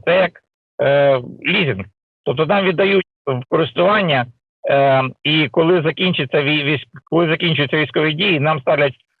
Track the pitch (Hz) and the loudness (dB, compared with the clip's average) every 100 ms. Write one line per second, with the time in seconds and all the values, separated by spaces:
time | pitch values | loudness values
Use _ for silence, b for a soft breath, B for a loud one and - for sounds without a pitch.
0 | 160 180 175 - _ _ _ - 139 143 | 0 0 0 -4 _ _ _ -4 0 2
1 | 139 131 123 - 147 202 151 95 95 _ | 4 2 -2 -10 -4 -2 -2 -4 -8 _
2 | _ _ - 131 156 202 190 170 196 196 | _ _ -6 -2 0 0 0 0 2 0
3 | - _ - 123 - 165 117 - 180 208 | -2 _ -6 -6 -2 -2 -2 0 0 2
4 | 180 135 120 _ _ _ - 139 139 131 | 0 0 -2 _ _ _ -2 2 4 2
5 | 131 - 147 156 151 175 165 180 156 - | 0 -6 -2 0 0 0 2 2 0 -2
6 | 185 175 143 156 139 151 143 139 - - | -2 -2 -2 -2 0 -2 -2 -4 -6 -20
7 | - 160 165 160 175 147 143 156 147 160 | -4 0 0 0 -2 -2 0 -2 -2 -2
8 | 156 156 202 156 151 156 151 147 143 - | -2 -2 -2 0 0 -2 0 0 0 -4
9 | _ _ | _ _